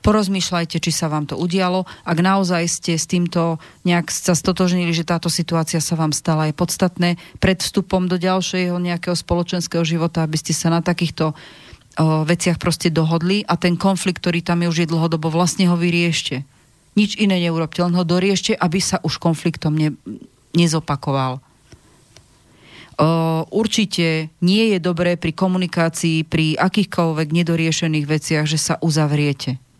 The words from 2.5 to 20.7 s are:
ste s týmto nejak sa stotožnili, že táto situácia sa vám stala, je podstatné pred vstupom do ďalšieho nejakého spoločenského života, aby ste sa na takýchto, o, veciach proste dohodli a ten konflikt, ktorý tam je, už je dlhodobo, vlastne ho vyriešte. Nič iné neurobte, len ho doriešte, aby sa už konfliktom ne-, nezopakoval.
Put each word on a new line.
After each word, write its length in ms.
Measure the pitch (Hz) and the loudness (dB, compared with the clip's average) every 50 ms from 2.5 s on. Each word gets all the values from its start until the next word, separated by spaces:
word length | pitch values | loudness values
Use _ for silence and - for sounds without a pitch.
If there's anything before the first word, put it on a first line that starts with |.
| 185 170 170 170 | 0 0 0 -2
ste 240 | - - - - 170 | -4 -4 -2 -2 -2
s 160 | 156 160 - | -2 -2 -2
týmto 480 | - 180 175 165 - 175 165 165 165 151 - - - _ | -2 -2 0 0 0 0 0 0 -2 -4 -8 -16 -20 _
nejak 320 | _ 180 175 170 170 - - | _ 0 2 2 0 -2 -6
sa 240 | - - - 180 156 | -4 0 0 0 2
stotožnili, 560 | - - 180 - 185 180 175 180 175 170 165 | 2 -2 0 2 2 2 2 0 0 0 0
že 80 | 160 | -2
táto 320 | 170 - 175 165 - 175 160 | 0 -2 -2 -2 -2 -2 -2
situácia 480 | - 170 - 165 165 160 - - 165 | -2 -2 0 0 -2 0 0 -2 -2
sa 160 | 151 - 170 156 | -2 -2 -2 0
vám 160 | 160 156 147 | 0 0 0
stala, 320 | - - - 160 156 156 | -2 0 0 0 2 0
je 80 | 156 151 | 0 0
podstatné 640 | - 180 170 - - 190 180 180 - 175 175 175 175 - - - - | -2 -2 -2 0 0 0 0 2 2 0 0 0 -2 -6 -20 -8 0
pred 160 | - 190 190 185 | 2 2 2 0
vstupom 480 | - - - 208 185 - - 185 185 | -2 -2 -2 -2 -2 0 0 0 0
do 160 | 180 185 180 | 0 0 0
ďalšieho 560 | 170 185 185 190 180 - - 185 180 180 175 180 | 0 0 0 0 0 -2 -2 -2 0 0 -2 -2
nejakého 400 | 180 175 175 170 175 180 175 170 | -2 -2 -2 -4 -2 -2 -4 -4
spoločenského 640 | - - 175 175 175 175 - 180 170 - - 170 | -2 -2 0 0 0 -2 -2 -4 -4 -2 -2 0
života, 400 | 170 156 165 165 160 170 165 175 | 0 0 0 0 0 0 0 0
aby 160 | 160 156 156 156 | -2 0 -2 -4
ste 160 | - - 165 | -4 -4 -4
sa 160 | - - 170 | 0 0 2
na 160 | 165 170 160 | 2 2 0
takýchto, 480 | - 175 - 180 156 - - 160 156 151 | 0 0 0 -2 -4 -2 -2 -2 -2 -2
o, 20 | - - - - - - - - - _ _ - - 160 160 156 156 | -6 -14 -20 -20 -20 -20 -20 -20 -20 _ _ -2 0 2 2 4 2
veciach 400 | 156 147 175 175 - 180 170 - | 2 0 0 0 2 0 0 0
proste 320 | - 175 160 - - 175 160 | 0 -2 -2 0 0 0 2
dohodli 480 | 160 160 156 165 170 160 180 196 208 202 - | 2 2 2 0 0 0 0 0 0 0 -2
a 80 | 170 170 | -2 0
ten 160 | - 180 175 | 2 0 0
konflikt, 480 | 165 - 196 196 175 - 190 175 - | 2 2 2 2 2 0 -2 -4 -2
ktorý 240 | - 180 170 170 170 | -2 -2 -2 -2 0
tam 160 | - 175 170 | 0 0 0
je, 80 | 175 175 | 0 0
už 100 | 165 156 175 | 2 0 0
je 60 | 156 170 | 0 2
dlhodobo, 400 | 165 165 170 165 160 156 165 156 | 0 2 0 0 0 -2 0 0
vlastne 320 | 170 180 175 - - 190 | 2 0 0 2 2 4
ho 80 | 175 175 | 4 4
vyriešte. 720 | 170 170 175 170 175 175 170 160 - - - 143 131 139 _ _ _ _ _ _ _ _ _ _ | 4 2 2 2 2 2 0 0 -2 -4 -4 -6 -6 -8 _ _ _ _ _ _ _ _ _ _
Nič 240 | 208 214 202 - - | 2 2 2 2 0
iné 240 | 214 202 190 180 | 0 2 2 2
neurobte, 400 | 175 170 165 165 165 156 - - | 2 0 0 0 -2 -2 -2 -2
len 160 | 175 175 170 180 | 0 2 2 0
ho 80 | 180 | 2
doriešte, 480 | 165 175 180 180 196 196 185 - - 220 | 2 2 2 2 2 2 0 0 -2 -2
aby 240 | - - 175 156 196 | 0 0 0 0 0
sa 240 | - - - - | 0 0 -2 -2
už 160 | - 170 - - | -2 -4 -6 -2
konfliktom 560 | - 170 165 151 - 175 160 - - 160 151 | 0 0 0 0 -2 -4 -4 -2 -2 -2 0
ne-, 240 | 156 156 151 147 - _ - 107 - - - _ _ _ _ _ | 2 0 0 -2 -4 _ -14 -14 -14 -14 -20 _ _ _ _ _
nezopakoval. 880 | 170 170 165 | 2 2 2